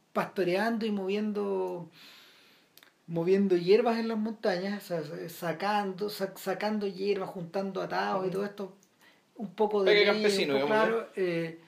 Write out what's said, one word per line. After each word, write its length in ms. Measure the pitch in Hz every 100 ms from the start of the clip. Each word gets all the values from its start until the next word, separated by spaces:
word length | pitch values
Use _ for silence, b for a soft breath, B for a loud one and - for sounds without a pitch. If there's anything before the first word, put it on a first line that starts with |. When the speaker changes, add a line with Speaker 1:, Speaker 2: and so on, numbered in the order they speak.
| _
Speaker 1:
pastoreando 760 | 208 170 - 175 185 226 233 220
y 40 |
moviendo, 1000 | 202 190 208 214 208 202 190 185 175 170 B B B B B B B B B B _ -
moviendo 500 | 165 165 196 196 175
hierbas 440 | 175 214 240 226
en 80 | 226
las 100 | 226
montañas, 680 | 220 220 220 180 196 202 -
o 120 | 170
sea, 260 | 151 175 170
sacando, 800 | - 170 156 196 208 202 180 208
sa-, 260 | - 196 -
sacando 520 | - 180 208 214 202
hierbas, 420 | 185 202 196 180
juntando 520 | 190 170 196 196 185
atados 400 | 170 180 202 196
y 60 | 185
Speaker 2:
Ujú. 40 |
Speaker 1:
todo 120 | 185 202
esto, 320 | 202 190 - _ b b b b -
un 180 | 196
poco 300 | - 208 208
de 80 | 190
Speaker 2:
Pegue 120 | 208 202
Speaker 1:
ley, 80 |
Speaker 2:
campesino, 420 | 214 214 196 160 139
Speaker 1:
un 60 |
poco, 120 | -
Speaker 2:
digamos, 160 | 214 220
¿no? 60 | 226
Speaker 1:
claro, 140 | - -
eh, 440 | 185 170 165 165